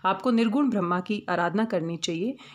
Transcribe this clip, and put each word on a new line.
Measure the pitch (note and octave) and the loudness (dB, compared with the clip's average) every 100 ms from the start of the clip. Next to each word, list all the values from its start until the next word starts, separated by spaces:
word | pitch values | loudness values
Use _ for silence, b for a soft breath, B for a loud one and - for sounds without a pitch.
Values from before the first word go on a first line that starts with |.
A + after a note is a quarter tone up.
| F#3 | -2
आपको | C#4 B3+ | 0 2
निर्गुण | A3+ A3+ B3 C#4 | 2 2 2 2
ब्रह्मा | G#3 F3 F3+ | 2 0 0
की | F3+ G#3 - | -2 -4 -2
आराधना | E3+ E3+ F#3+ A3+ | 0 0 0 0
करनी | F#3+ E3 E3+ | -2 -2 -4
चाहिए, | E3+ E3 G#3+ C#4 B | -4 -2 -4 -6 B